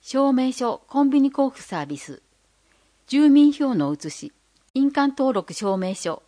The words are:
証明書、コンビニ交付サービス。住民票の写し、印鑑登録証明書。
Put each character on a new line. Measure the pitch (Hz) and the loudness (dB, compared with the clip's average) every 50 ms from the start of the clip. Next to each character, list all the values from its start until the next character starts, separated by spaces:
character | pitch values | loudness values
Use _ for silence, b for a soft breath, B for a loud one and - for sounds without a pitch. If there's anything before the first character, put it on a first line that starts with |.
証 | _ - - 262 277 277 269 | _ -6 -2 0 0 2 2
明 | 254 254 262 | 2 0 -2
書、 | 254 - 247 240 - - _ _ | -2 -4 -4 -6 -6 -6 _ _
コ | - 269 285 | -2 0 2
ン | 277 | 4
ビ | 262 294 | 4 4
ニ | 269 277 | 2 2
交 | 262 - 277 269 | 2 0 -2 -2
付 | 262 - | -2 -8
サ | - - - 170 | -16 -10 -8 -8
ー | 147 | -8
ビ | 143 147 143 | -8 -10 -12
ス。 | - - 139 - _ _ _ _ _ _ _ _ _ _ _ _ _ _ _ _ _ _ | -12 -16 -18 -20 _ _ _ _ _ _ _ _ _ _ _ _ _ _ _ _ _ _
住 | - 277 302 302 | 0 4 4 6
民 | 277 285 294 294 285 | 6 8 6 6 4
票 | - 302 269 247 | 2 -2 -2 0
の | 185 143 139 | 0 -2 -2
写 | 147 147 - 156 | -4 -6 -8 -12
し、 | - - - 147 _ _ _ _ _ _ _ _ _ | -14 -12 -16 -18 _ _ _ _ _ _ _ _ _
印 | 262 269 277 | 0 0 0
鑑 | 277 294 285 277 269 - | 2 0 0 0 0 0
登 | 277 262 254 | -2 0 0
録 | 202 175 - 170 | -2 -4 -6 -10
証 | - 214 202 196 190 | -6 -4 -4 -2 -2
明 | 185 185 190 | -4 -6 -6
書。 | - - 180 160 - _ | -6 -8 -8 -8 -8 _